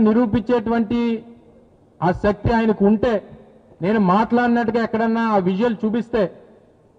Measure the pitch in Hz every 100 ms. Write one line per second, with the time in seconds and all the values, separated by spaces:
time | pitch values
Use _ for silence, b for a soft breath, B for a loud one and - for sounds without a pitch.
0 | 214 220 240 233 208 240 220 233 214 240
1 | 233 220 - - - - _ _ _ -
2 | 165 - 208 202 240 233 226 208 196 214
3 | 247 208 - - - - _ - 170 220
4 | 190 202 226 240 240 233 233 233 220 220
5 | 226 226 226 202 180 185 262 208 214 233
6 | - 233 180 - - - _ _ _